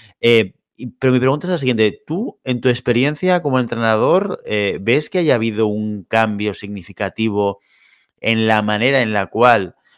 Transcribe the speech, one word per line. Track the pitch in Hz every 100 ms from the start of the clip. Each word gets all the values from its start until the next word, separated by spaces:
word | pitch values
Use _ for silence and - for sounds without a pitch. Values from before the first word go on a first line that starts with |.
| - _
Eh, | 117 117 95 - _ -
y, | 127
pero | - 131
mi | 127
pregunta | 127 151 175
es |
la | 175
siguiente. | 131 113 107 - -
¿Tú, | 170 254 - 131
en | 123
tu | 127
experiencia | 117 - 117 139 151 185 180
como | 151 127
entrenador, | 117 117 113 110 131 180 196 - -
eh, | 104 101 82
ves | 98 139 -
que | 185
haya | 160 120
habido | 113 107 107
un | 107 107 104 -
cambio | 113 110 101 104
significativo | 95 101 101 90 - 98 - 110 104 101 98 _ _ _ _ _ _
en | 113 113 110
la | 107
manera | 107 104 123 139
en | 110
la | 107 98
cual | 110 120 113 90 - _